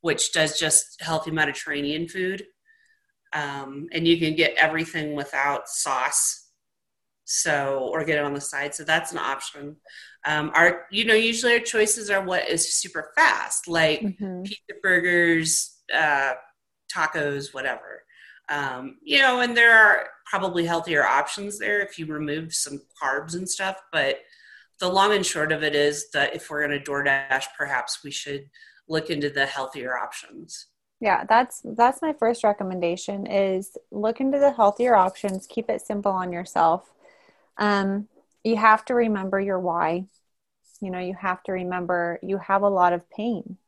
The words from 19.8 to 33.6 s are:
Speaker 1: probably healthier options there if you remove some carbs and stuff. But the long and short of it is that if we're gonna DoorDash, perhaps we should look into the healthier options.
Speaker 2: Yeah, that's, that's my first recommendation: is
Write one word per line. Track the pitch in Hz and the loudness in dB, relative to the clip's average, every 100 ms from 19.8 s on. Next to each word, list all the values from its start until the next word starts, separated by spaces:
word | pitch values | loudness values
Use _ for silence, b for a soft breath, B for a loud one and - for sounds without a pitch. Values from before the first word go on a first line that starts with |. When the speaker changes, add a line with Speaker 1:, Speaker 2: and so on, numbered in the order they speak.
| 208 - - - | 8 6 0 -14
Speaker 1:
probably | - 196 185 175 170 | -6 -4 -2 -2 0
healthier | 170 165 151 | -2 0 2
options | 107 135 151 - 202 208 | 4 2 0 -6 -10 -6
there | 208 208 | -2 -2
if | 196 - | -2 -8
you | 156 | -8
remove | 151 151 151 160 | -6 -4 -6 -6
some | - 143 139 _ _ | -6 -6 -10 _ _
carbs | 139 139 160 | -2 -2 -4
and | 170 185 | -8 -6
stuff. | - 190 190 _ | -4 -4 -6 _
But | 160 135 - - b b b b _ | 0 0 0 -8 b b b b _
the | 185 | 0
long | 190 202 | 4 4
and | 208 180 | 4 0
short | 165 156 | -2 -2
of | 151 | 0
it | 151 | 0
is | 147 147 147 - | 2 2 0 -4
that | 147 143 - | -2 -2 -2
if | - | -8
we're | 151 | -4
gonna | 147 143 | -2 -4
DoorDash, | 139 143 139 135 139 131 - - | -4 -2 2 0 2 -2 -2 -8
perhaps | 143 131 - - | -4 -4 -4 -10
we | 147 | -10
should | 139 143 139 139 b b b _ | -12 -8 -10 -12 b b b _
look | 156 156 | -4 -2
into | 151 143 | -4 -2
the | 139 139 | 0 -2
healthier | 139 131 143 127 123 | -2 -8 -8 -6 -6
options. | - - - - 165 - - _ _ _ | -6 -12 -16 -20 -18 -18 -20 _ _ _
Speaker 2:
Yeah, | 220 185 202 | 2 2 6
that's, | 226 247 - | 4 4 -4
that's | 233 220 240 262 | -12 2 2 4
my | 320 | -4
first | 302 226 233 | 0 0 2
recommendation: | 220 208 190 185 175 180 - 202 196 | 0 0 -4 -2 -2 -2 -6 -8 -2
is | 196 196 190 | 0 0 0